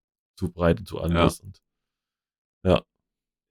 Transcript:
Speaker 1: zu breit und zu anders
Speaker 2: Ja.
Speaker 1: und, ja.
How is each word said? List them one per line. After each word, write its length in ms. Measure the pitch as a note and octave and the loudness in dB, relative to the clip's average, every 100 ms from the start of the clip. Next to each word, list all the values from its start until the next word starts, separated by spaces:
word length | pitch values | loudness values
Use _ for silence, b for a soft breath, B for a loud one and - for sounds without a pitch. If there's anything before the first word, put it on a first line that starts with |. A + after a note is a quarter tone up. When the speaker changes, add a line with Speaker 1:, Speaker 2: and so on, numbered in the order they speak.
| _ _ _ - | _ _ _ -10
Speaker 1:
zu 140 | F2+ | -10
breit 280 | E2+ F2 E2 | -2 0 0
und 60 | - | -4
zu 140 | - | -8
anders 400 | E2 E2+ E2+ - | -2 0 0 -2
Speaker 2:
Ja. 60 | G2 | -12
Speaker 1:
und, 160 | - _ _ _ _ _ _ _ _ _ _ F#2+ | -20 _ _ _ _ _ _ _ _ _ _ 2
ja. 180 | - - _ _ _ _ _ _ | 2 0 _ _ _ _ _ _